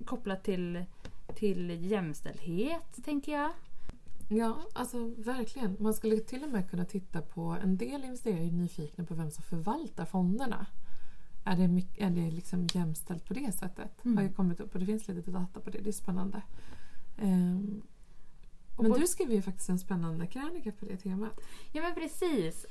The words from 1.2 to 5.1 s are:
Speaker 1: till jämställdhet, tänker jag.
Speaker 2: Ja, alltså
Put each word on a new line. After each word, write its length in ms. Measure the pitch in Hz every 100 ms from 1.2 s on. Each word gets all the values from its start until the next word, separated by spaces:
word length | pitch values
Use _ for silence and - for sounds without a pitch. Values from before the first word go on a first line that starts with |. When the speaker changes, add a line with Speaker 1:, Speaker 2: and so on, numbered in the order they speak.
| -
Speaker 1:
till 560 | - 208 180 175 170 180
jämställdhet, 1120 | 208 165 147 - - 170 170 254 330 - -
tänker 280 | 294 294 285
jag. 180 | 294 285 - - - - - - - -
Speaker 2:
Ja, 260 | 214 226 226 -
alltså 400 | - 247 247 233